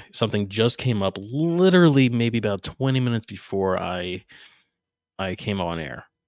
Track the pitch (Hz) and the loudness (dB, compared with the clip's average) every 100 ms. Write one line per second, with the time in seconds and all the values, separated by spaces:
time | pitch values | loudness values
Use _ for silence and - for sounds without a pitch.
0 | - - 110 107 101 98 117 - 131 107 | -10 -4 -2 -2 -2 0 0 0 -2 0
1 | 98 95 104 135 165 170 190 180 170 139 | -2 -4 -8 -2 0 2 4 6 6 6
2 | 127 117 117 117 107 98 - - 131 131 | 4 2 0 0 0 -2 -6 -4 -2 0
3 | 123 113 - 98 - 98 95 92 90 90 | 0 -2 -4 -14 -6 -2 0 0 -2 -6
4 | 90 92 - - - _ _ _ _ _ | -6 -8 -12 -20 -20 _ _ _ _ _
5 | _ - 95 90 - 98 87 85 76 - | _ -8 -6 -6 -6 -4 -4 -6 -8 -12
6 | - _ | -18 _